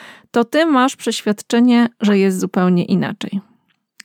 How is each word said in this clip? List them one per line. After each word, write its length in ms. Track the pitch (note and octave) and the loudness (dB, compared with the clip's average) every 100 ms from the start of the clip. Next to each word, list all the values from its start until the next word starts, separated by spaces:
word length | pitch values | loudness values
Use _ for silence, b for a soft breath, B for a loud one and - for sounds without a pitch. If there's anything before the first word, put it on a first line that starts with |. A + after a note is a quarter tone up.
| B B _ | B B _
to 140 | A#3+ | -4
ty 220 | A#3 D4+ E4 | -2 0 2
masz 300 | C4+ C4 - | 2 0 -2
przeświadczenie, 920 | - A3 - G#3 - A#3 B3 A#3+ A#3 - | -6 -6 -4 -6 -2 0 2 4 2 0
że 180 | G#3 G3+ | 0 2
jest 220 | F#3+ F#3 | 2 0
zupełnie 440 | F#3 - F3+ F3+ | -4 0 2 2
inaczej. 560 | - F#3 C#3 - - G3 - _ _ _ _ - | 0 -2 -2 -6 -8 -10 -10 _ _ _ _ -20